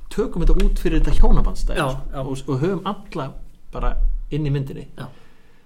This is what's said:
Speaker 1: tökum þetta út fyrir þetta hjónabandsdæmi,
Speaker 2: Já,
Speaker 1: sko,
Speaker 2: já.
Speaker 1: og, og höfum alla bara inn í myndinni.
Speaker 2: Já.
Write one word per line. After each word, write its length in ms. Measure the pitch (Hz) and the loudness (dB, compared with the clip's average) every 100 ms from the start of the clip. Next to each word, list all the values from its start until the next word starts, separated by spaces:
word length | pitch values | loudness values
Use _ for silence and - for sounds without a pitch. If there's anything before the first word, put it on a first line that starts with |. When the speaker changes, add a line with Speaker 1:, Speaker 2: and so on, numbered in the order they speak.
| - | -12
Speaker 1:
tökum 380 | - - 180 | -6 -6 0
þetta 140 | 151 - | 4 6
út 220 | 202 - | 4 2
fyrir 200 | 180 160 | 0 2
þetta 160 | 147 143 | 4 6
hjónabandsdæmi, 600 | - 156 - - - - | 8 6 4 0 -2 -2
Speaker 2:
Já, 100 | 139 | -4
Speaker 1:
sko, 160 | 135 - | -6 -10
Speaker 2:
já. 140 | 147 | -10
Speaker 1:
og, 240 | 135 131 | -8 -10
og 180 | - 131 | -6 -4
höfum 240 | 170 185 190 | -4 -4 -6
alla 400 | 202 - 180 135 - - - - | -10 -12 -12 -10 -12 -18 -20 -14
bara 260 | 123 127 123 - - - | -4 -2 2 0 0 -4
inn 180 | 147 147 | -4 -2
í 80 | |
myndinni. 320 | 139 135 - - | -4 -6 -12 -16
Speaker 2:
Já. 160 | - 139 - - - - - | -16 -16 -18 -20 -20 -20 -20